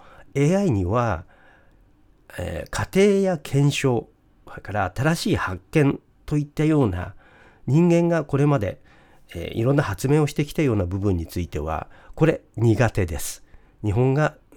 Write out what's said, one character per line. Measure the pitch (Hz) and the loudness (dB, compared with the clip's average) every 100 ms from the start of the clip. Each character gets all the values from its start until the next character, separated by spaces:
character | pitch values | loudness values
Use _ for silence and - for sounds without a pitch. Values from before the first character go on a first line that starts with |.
| - - - | -20 -20 -8
エ | 139 147 | -2 0
ー | 190 | 2
ア | |
イ | 196 | 2
に | 104 90 | 0 0
は、 | 117 120 82 - _ - _ _ _ _ _ _ _ - - | 0 0 -4 -8 _ -20 _ _ _ _ _ _ _ -18 -10
え | - - - | -8 -10 -8
ー、 | |
仮 | - 101 | -6 -2
定 | 185 202 196 | 2 4 4
や | 190 175 | 0 -2
検 | - 139 143 | -2 2 2
証、 | 143 135 120 - _ _ _ - | 2 0 0 -4 _ _ _ -20
そ | - | -16
れ | |
か | - | -8
ら | 101 90 - | -4 -4 0
新 | 143 170 | 0 0
し | 220 | -2
い | 139 | -2
発 | - 92 _ | -4 -8 _
見 | 160 139 - _ _ - | 2 2 0 _ _ -6
と | 151 | -4
い | 147 | -4
っ | |
た | - 151 | -2 0
よ | 156 120 | 2 2
う | |
な、 | 90 90 - - - - _ - | -2 -10 -16 -20 -20 -20 _ 0
人 | 143 175 | 4 6
間 | 170 170 | 4 2
が | 170 143 | 0 0
こ | 135 | 0
れ | 147 | 2
ま | 143 | 2
で、 | 92 - _ - - - - 87 | -2 -8 _ -20 -20 -20 -16 -12
え | 82 | -8
ー、 | |
い | - | -2
ろ | 117 | 0
ん | 143 | 2
な | |
発 | - 95 131 | 0 -4 0
明 | 151 | 2
を | 147 | 2
し | |
て | - 147 | -2 -4
き | |
た | - | -2
よ | 147 | 0
う | 104 | 0
な | 87 | -2
部 | 98 | -2
分 | 101 90 | 0 -2
に | 82 | -4
つ | - | -6
い | 85 | -6
て | 78 | -6
は、 | 76 78 - - - - | -6 -6 -8 -18 -18 0
こ | - | 0
れ | - _ - | 0 _ 0
苦 | 117 107 117 | 2 4 2
手 | - 87 | 0 -4
で | 87 | -6
す。 | - - - - _ _ | -10 -12 -20 -20 _ _
日 | 107 | -4
本 | 101 131 135 | 0 0 2
が、 | 151 - _ | -2 -4 _